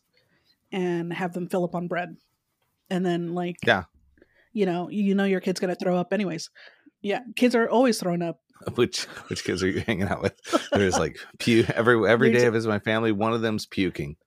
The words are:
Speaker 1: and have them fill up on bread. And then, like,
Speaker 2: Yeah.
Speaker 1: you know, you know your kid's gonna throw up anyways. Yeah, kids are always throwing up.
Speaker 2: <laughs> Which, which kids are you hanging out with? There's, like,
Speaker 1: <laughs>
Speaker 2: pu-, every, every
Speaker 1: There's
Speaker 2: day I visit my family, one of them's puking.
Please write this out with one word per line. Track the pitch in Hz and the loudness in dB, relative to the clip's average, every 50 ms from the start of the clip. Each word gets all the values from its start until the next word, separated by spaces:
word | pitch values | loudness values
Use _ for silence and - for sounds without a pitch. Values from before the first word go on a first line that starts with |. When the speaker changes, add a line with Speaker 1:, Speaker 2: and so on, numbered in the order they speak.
| _ _ _ _ _ _ _ _ _ _ _ _ _ _ | _ _ _ _ _ _ _ _ _ _ _ _ _ _
Speaker 1:
and | - 190 180 175 175 170 170 170 170 | -4 -2 -2 0 -2 -2 -4 -6 -6
have | 165 190 175 175 | -6 -6 -6 -6
them | 180 175 170 | -6 -6 -4
fill | - 185 180 | -2 -2 -2
up | 175 - | -2 -2
on | 170 175 170 | -4 -4 -4
bread. | 175 170 180 165 165 - _ _ _ _ _ _ _ _ _ _ _ _ _ - | -4 -4 -6 -6 -10 -16 _ _ _ _ _ _ _ _ _ _ _ _ _ -4
And | 190 175 185 | -2 -2 0
then, | 180 175 170 170 170 175 | 0 0 -2 -2 -4 -4
like, | 180 175 175 175 - - | -4 -4 -4 -6 -4 0
Speaker 2:
Yeah. | 117 110 95 87 - _ _ _ _ _ _ _ _ _ _ _ _ - | 2 2 2 0 -6 _ _ _ _ _ _ _ _ _ _ _ _ -4
Speaker 1:
you | 220 196 | -2 0
know, | 185 170 175 175 - | 0 0 -2 -4 -6
you | - 208 202 196 190 | -4 -2 0 2 2
know | 196 196 | 2 2
your | 196 190 185 | 2 0 0
kid's | - 202 180 - | 0 -2 -2 -2
gonna | 202 180 175 | -2 -4 -2
throw | - 190 185 180 180 | -2 0 0 0 0
up | 175 - 196 | 0 0 -2
anyways. | 202 208 170 160 160 - - _ - - - _ _ _ - _ _ | -2 -2 -2 -4 -8 -10 -12 _ -20 -20 -20 _ _ _ -20 _ _
Yeah, | - 202 196 - 254 233 - | -6 -4 -4 -4 -6 -8 -2
kids | - 254 240 240 | 2 2 4 4
are | 226 233 - | 4 2 2
always | - 226 269 247 214 - | 4 4 4 4 2 0
throwing | 190 180 175 175 170 | -2 -2 -2 -2 -2
up. | 170 165 _ _ _ _ - - | -4 -6 _ _ _ _ -14 -10
Speaker 2:
<laughs> | - - | -6 0
Which, | - 120 - - - - - - - - - | 2 2 2 0 -4 -10 -10 -12 -14 -10 -10
which | 104 - - | -10 -8 -4
kids | - 95 90 92 | -4 -2 0 0
are | 92 | 0
you | - - | 0 -2
hanging | - - 113 82 98 92 | -2 -2 -2 -2 -2 -2
out | 95 - | -2 -2
with? | - 101 - _ - - - 294 - - - | -2 -4 -4 _ -8 -2 -2 -2 -2 0 0
There's, | - 101 95 90 - | 2 2 4 2 2
like, | 82 76 - - - - | 0 -2 -4 -8 -18 -18
Speaker 1:
<laughs> | - - | -12 -4
Speaker 2:
pu-, | - 120 117 113 - - - | 0 2 4 4 4 2 2
every, | - 113 120 120 113 104 110 | 0 4 4 4 4 6 4
every | 113 113 127 117 | 4 6 6 6
Speaker 1:
There's | 113 120 123 | 6 6 4
Speaker 2:
day | 120 | 4
I | |
visit | 107 117 113 113 | 4 2 0 0
my | 107 101 | -2 -2
family, | - 113 110 110 113 113 | 0 0 0 0 2 0
one | 104 98 107 113 117 | 0 0 0 0 0
of | 117 | 0
them's | 113 113 107 104 - | -2 -2 -2 -4 -6
puking. | - - 95 95 87 - - 73 71 76 - _ | -6 -4 -2 -2 -2 -2 -4 -8 -10 -10 -14 _